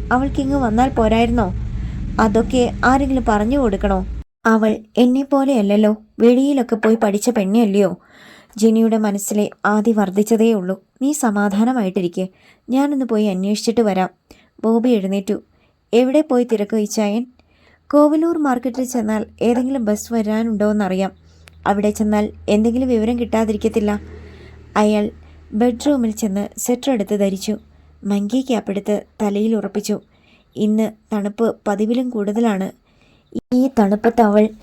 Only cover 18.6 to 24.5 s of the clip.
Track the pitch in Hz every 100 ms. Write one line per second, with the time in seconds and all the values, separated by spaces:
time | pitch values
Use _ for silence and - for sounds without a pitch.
18.6 | 254 247 254 247 214 214 220 - 226 240
19.6 | 254 277 214 208 - 233 214 214 226 208
20.6 | 208 208 190 185 190 - _ _ - -
21.6 | 202 202 208 208 214 208 208 - - 208
22.6 | 226 233 262 226 220 240 233 220 220 208
23.6 | 226 220 208 208 - - - - -